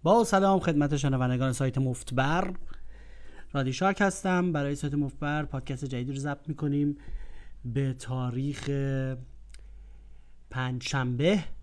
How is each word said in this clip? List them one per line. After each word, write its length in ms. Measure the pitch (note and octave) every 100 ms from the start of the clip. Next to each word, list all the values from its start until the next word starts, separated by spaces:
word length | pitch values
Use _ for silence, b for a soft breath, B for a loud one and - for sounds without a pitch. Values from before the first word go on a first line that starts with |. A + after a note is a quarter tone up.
با 200 | D#3+ A3+
سلام 360 | A3+ G3 G3 F#3+
خدمت 380 | E3 D3 D3 D3
شنوندگان 560 | C#3 C3+ B2+ B2+ C3
سایت 240 | A#2+ C3 B2+
مفتبر، 760 | C3 B2 - B2 C3 E3+ F#3+ F#3 - B B B B B B B B
رادی 200 | C#3+ C3
شارک 240 | B2+ F#3+ G3
هستم. 500 | G3 F#3+ F#3+ F3+ F3+
برای 240 | D#3 C#3+ C#3+
سایت 180 | D3
مفتبر 520 | C#3+ C#3+ - D3 D3+ D3
پادکست 400 | C#3 - C3+ C#3
جدیدی 260 | B2 B2
رو 60 | C#3
ضبط 320 | C#3+ C#3+ -
می‌کنیم 480 | D3+ D3 C#3+ D3 C#3+ B B B B B B A#2+
به 300 | A#2 C3+ B2+
تاریخ 720 | - B2+ B2+ B2 C#3 C#3 - C#3 C#3 C3+ C3 C3 B2+ - - - b b b b b b b b -
پنجشنبه 920 | C3 B2+ B2+ - C#3 B2+ A#2+ D3+ G3+ D3+ -